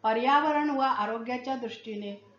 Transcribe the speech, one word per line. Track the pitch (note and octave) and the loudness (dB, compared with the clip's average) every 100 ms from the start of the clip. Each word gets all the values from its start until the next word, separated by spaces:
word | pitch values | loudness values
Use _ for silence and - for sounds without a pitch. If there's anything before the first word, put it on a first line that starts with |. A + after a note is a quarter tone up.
पर्यावरण | A3 A3+ B3+ D4 D4+ D4 D4 | 2 2 4 4 4 2 0
व | C4+ | 2
आरोग्याच्या | C4 C4+ G#3+ A3+ A3+ B3 C4+ C4 | 2 0 -2 -4 -4 -6 -4 -6
दृष्टीने | A#3 A3 A3+ G#3 G3+ G3+ - | -6 -10 -10 -8 -8 -10 -16